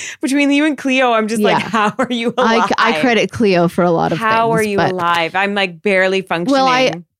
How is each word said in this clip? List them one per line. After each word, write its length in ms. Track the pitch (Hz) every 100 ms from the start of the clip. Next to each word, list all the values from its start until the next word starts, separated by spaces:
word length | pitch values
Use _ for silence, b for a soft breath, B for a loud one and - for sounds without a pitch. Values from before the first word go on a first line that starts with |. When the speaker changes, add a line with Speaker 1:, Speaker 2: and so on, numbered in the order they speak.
| B B
Speaker 1:
Between 320 | 294 277 285
you 120 | 285
and 140 | 311 277
Cleo, 320 | 269 254 254
I'm 160 | 226 220
just 160 | 226
like, 180 | 208 160
Speaker 2:
Yeah. 40 | -
Speaker 1:
"How 260 | 220 208 -
are 140 | 262
you 200 | 247 233 226
Speaker 2:
I, 160 | 247 226
Speaker 1:
alive?" 140 | 202 -
Speaker 2:
I 220 | 220 233
credit 320 | 262 220 190
Cleo 340 | - 220 175 170
for 160 | -
a 80 | 175
lot 220 | 165 160
of 60 | 165
Speaker 1:
How 320 | 220 226 226
Speaker 2:
things, 100 | 226
Speaker 1:
are 80 | 214
you 60 | 196
Speaker 2:
but 160 | 190
Speaker 1:
alive? 420 | 185 170 170 165
I'm, 220 | 185 202 202
like, 260 | 190 165
barely 380 | 208 190 190 190
functioning. 300 | 190 170 180
Speaker 2:
Well, 160 | 269 262
I, 240 | 254 262 170 170 _